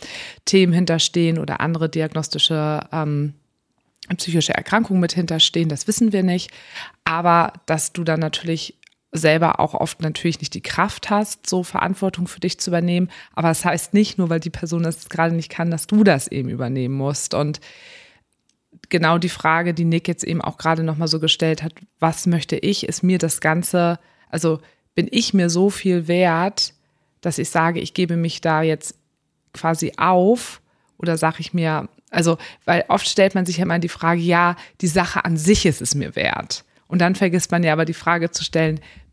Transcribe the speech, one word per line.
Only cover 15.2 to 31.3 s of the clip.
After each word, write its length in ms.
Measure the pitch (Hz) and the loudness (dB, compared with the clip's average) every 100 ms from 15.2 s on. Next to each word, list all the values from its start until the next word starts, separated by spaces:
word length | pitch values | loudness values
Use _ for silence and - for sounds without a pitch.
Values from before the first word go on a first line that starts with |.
| 165 | 0
nicht 140 | 165 - | 0 -4
kann, 200 | - 170 | -4 -2
dass 160 | 165 - | -4 0
du 180 | 214 | 4
das 240 | 202 143 - | 6 4 0
eben 220 | - 127 | -4 -4
übernehmen 440 | 123 123 135 123 | -4 -4 -4 -2
musst. 380 | 135 139 143 - | -2 -4 -4 -4
Und 280 | - 147 151 - - - - - _ _ _ _ _ _ _ - | -2 -2 -4 -12 -20 -20 -20 -20 _ _ _ _ _ _ _ -4
genau 300 | 175 160 170 | 0 4 2
die 100 | 175 | 0
Frage, 460 | - 160 165 175 | -2 2 2 2
die 100 | 165 | 0
Nick 240 | 165 165 165 | 0 0 -2
jetzt 160 | 170 | -4
eben 180 | - 170 | -4 -4
auch 160 | - - | -4 -4
gerade 240 | 160 160 | 0 0
nochmal 260 | 160 156 165 | 0 -2 -2
so 120 | 160 | 0
gestellt 420 | 156 - 160 156 | 0 0 0 -2
hat, 100 | 156 - - _ | -6 -10 -20 _
was 280 | 165 165 180 | -2 0 0
möchte 300 | 170 - 143 | 0 -2 -4
ich, 320 | - 202 - | -2 -2 -4
ist 140 | - | -2
mir 160 | 185 180 | 0 2
das 220 | 165 - | 0 0
Ganze, 580 | 156 160 170 180 170 170 _ _ _ | 0 0 0 2 0 -2 _ _ _
also 320 | 160 165 156 - _ _ | -2 0 -2 -6 _ _
bin 140 | - - | -4 -2
ich 240 | 226 233 | 0 2
mir 160 | 196 175 | 2 2
so 200 | 165 202 | 4 2
viel 380 | 196 190 180 160 | 2 0 0 2
wert, 680 | 175 180 165 185 - - - _ _ _ _ | 2 2 2 0 -2 -4 -6 _ _ _ _
dass 180 | 175 135 | -6 -4
ich 120 | 151 | -2
sage, 300 | 170 165 170 | 0 2 0
ich 140 | - | -4
gebe 220 | - 175 170 | -2 -2 0
mich 240 | 165 - | -2 -2
da 220 | 165 156 | 0 2
jetzt 320 | 160 156 - - _ _ _ _ _ | 2 -2 -6 -16 _ _ _ _ _
quasi 380 | - 165 160 160 - | -6 -2 -2 -4 0
auf 640 | 180 185 190 240 - - _ _ _ _ | 2 4 4 2 -2 -16 _ _ _ _
oder 180 | 170 160 | -4 0
sag 220 | 160 | 0